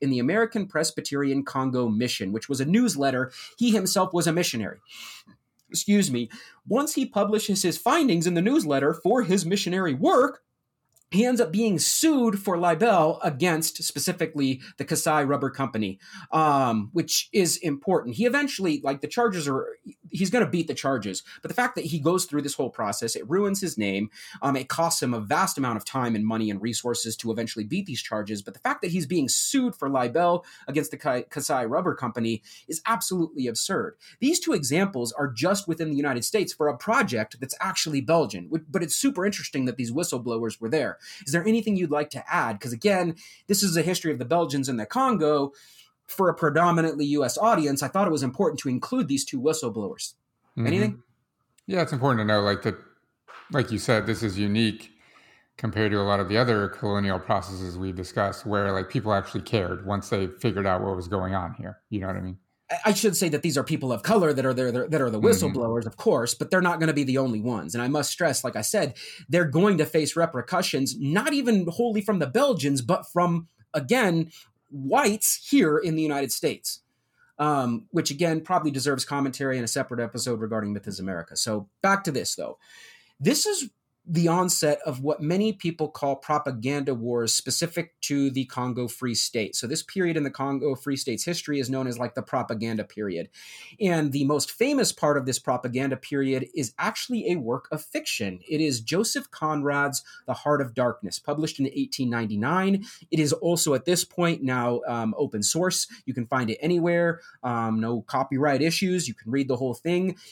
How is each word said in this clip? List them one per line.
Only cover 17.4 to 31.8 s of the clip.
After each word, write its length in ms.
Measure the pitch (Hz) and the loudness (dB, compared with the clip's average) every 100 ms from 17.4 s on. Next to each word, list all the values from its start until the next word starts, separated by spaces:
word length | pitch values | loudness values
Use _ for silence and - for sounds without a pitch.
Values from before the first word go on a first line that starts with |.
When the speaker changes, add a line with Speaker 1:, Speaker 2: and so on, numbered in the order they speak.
| 170 - | 2 0
Speaker 1:
important. 580 | 165 139 - 175 120 117 | -2 -2 0 0 0 0
He 100 | 240 | 2
eventually, 560 | 285 277 - 185 147 | 2 0 -2 -2 0
like, 160 | 139 139 | -2 -4
the 80 | - | -4
charges 400 | 240 233 180 143 | 0 0 0 -2
are, 300 | 131 - - - - - | -2 -4 -10 -18 -20 -10
he's 200 | - 190 | -2 2
gonna 200 | 240 160 | 2 2
beat 180 | 175 160 | 0 -2
the 60 | |
charges. 500 | - 139 131 101 90 - - | -2 -2 -2 -2 -8 -10 -14
But 60 | 156 | -6
the 80 | - | -2
fact 200 | 247 180 | -2 -2
that 100 | 147 | -4
he 140 | 160 | 0
goes 260 | 147 180 - | 2 2 0
through 160 | 147 | -2
this 140 | 139 - | -2 -4
whole 140 | 123 | -4
process, 460 | - 104 101 113 - | -2 -4 -2 -4 -6
it 140 | 113 | -2
ruins 320 | 180 202 196 | 0 2 0
his 160 | 185 110 | -4 -2
name. 320 | 101 98 107 - - - | 0 0 -4 -8 -18 -4
Um, 160 | 139 135 | -2 0
it 100 | 127 | -2
costs 340 | - 165 - | 0 0 0
him 120 | 131 | -2
a 80 | 117 | -2
vast 360 | 101 156 190 - | 0 0 2 0
amount 200 | 127 107 | -2 -2
of 80 | - | -4
time 280 | 135 120 | -2 0
and 140 | 110 107 | 0 0
money 220 | 113 107 | 0 -2
and 120 | 101 | -2
resources 540 | 117 113 120 117 113 - | -4 -4 -2 -2 -4 -6
to 140 | 113 | -4
eventually 320 | 113 113 113 | -4 -4 -6
beat 220 | 107 185 196 | -4 -4 -4
these 160 | 117 | -8
charges. 400 | - 107 - - | -4 -4 -4 -8
But 120 | - | -8
the 60 | - | -6
fact 220 | 254 277 | -4 -4
that 100 | 180 | -2
he's 140 | 180 135 | -2 0
being 240 | 175 127 | 0 0
sued 460 | - - 277 247 - | 0 0 0 -2 -4
for 140 | 139 | -2
libel 560 | 135 123 151 175 175 - - - | 0 0 2 2 2 -2 -16 -4
against 240 | 147 147 | -2 -2
the 60 | 147 | -4
Ka-, 260 | 147 123 - | -2 -2 -4
Kasai 380 | 147 - 135 113 | -6 -2 0 0
Rubber 280 | 156 | 0